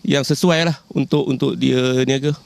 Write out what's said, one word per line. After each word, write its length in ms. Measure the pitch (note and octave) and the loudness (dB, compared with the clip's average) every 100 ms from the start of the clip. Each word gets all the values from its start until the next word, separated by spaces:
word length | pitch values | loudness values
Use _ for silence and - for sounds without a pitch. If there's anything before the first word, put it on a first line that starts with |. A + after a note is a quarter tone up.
yang 240 | - C#3 C3+ | 0 -2 0
sesuai 400 | D3 F#3 D#3+ E3 | 0 2 2 0
lah 120 | C#3+ _ | -4 _
untuk, 400 | - C3+ D3 C#3+ | -6 0 0 0
untuk 240 | C3 C#3 | -2 -2
dia 480 | A#2+ C3 B2+ B2+ B2+ C3 | 0 0 2 2 0 0
niaga. 240 | C3+ C#3+ D3 | 0 -2 -6